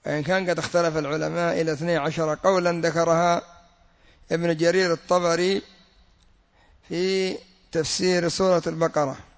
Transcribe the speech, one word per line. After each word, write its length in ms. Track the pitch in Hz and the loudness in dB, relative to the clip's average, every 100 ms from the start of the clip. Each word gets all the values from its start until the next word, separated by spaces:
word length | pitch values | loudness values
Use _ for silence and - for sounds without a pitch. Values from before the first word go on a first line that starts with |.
وإن 180 | - 151 | -4 -4
كان 260 | 151 185 180 | -2 -2 0
قد 100 | 165 | -2
اختلف 380 | 151 175 170 156 | 0 0 0 -2
العلماء 640 | 143 156 156 165 170 - | -2 -4 -4 -2 -2 0
إلى 120 | 160 | -2
اثني 240 | 143 170 160 | -2 0 0
عشر 380 | 147 160 156 151 | 0 -2 -2 0
قولاً 380 | 190 190 175 170 165 | 2 2 2 0 0
ذكرها 540 | 160 165 165 175 170 - - _ _ _ _ _ _ - | 0 2 4 4 0 -4 -20 _ _ _ _ _ _ -6
ابن 260 | 165 170 160 | -2 0 2
جرير 360 | 170 180 185 | 2 2 0
الطبري 680 | 160 - 180 175 170 180 196 - - _ _ _ _ _ _ _ _ _ _ _ | -2 0 0 2 0 0 -2 -6 -20 _ _ _ _ _ _ _ _ _ _ _
في 480 | 170 185 190 190 - - _ _ | -4 -2 0 -2 -6 -12 _ _
تفسير 580 | 165 151 - 185 180 170 | -4 -2 -2 2 2 0
سورة 340 | - 190 175 165 | 0 2 2 0
البقرة 500 | 160 165 151 143 - - | -2 0 0 -2 -4 -18